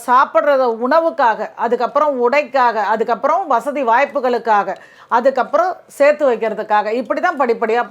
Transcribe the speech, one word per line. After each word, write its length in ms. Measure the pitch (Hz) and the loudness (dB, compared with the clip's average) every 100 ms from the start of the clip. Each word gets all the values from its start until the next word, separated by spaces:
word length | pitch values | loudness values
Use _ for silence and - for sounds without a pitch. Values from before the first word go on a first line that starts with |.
| - | 2
சாப்பிட்றத 720 | 247 277 320 294 269 247 226 254 | 2 4 2 2 2 0 -2 0
உணவுக்காக, 640 | 320 330 330 240 202 208 | 2 0 0 0 0 -6
அதுக்கப்புறம் 640 | - 226 240 233 277 302 254 | -6 -4 -2 -2 0 0 0
உடைக்காக, 560 | 240 285 247 269 240 | 0 0 0 0 0
அதுக்கப்புறம் 720 | 220 196 220 - 220 277 349 339 | 0 -2 -2 -2 -2 0 0 0
வசதி 380 | 233 262 277 | -2 -2 -4
வாய்ப்புகளுக்காக, 920 | 233 233 285 262 247 240 233 208 170 175 - - - | 0 2 2 -2 -2 -2 0 0 0 -8 -14 -20 -4
அதுக்கப்புறம் 680 | 233 262 262 247 302 359 330 - | 0 2 0 0 0 0 -4 -14
சேர்த்து 460 | - 285 294 277 | 2 2 4 0
வைக்கிறதுக்காக, 580 | 214 220 208 208 208 208 | 0 -2 -4 -2 0 0
இப்படி 300 | 240 247 302 | -4 -4 -2
தான் 200 | 349 285 | -2 0
படிப்படியா 480 | 254 202 220 240 220 | -2 0 0 -2 -2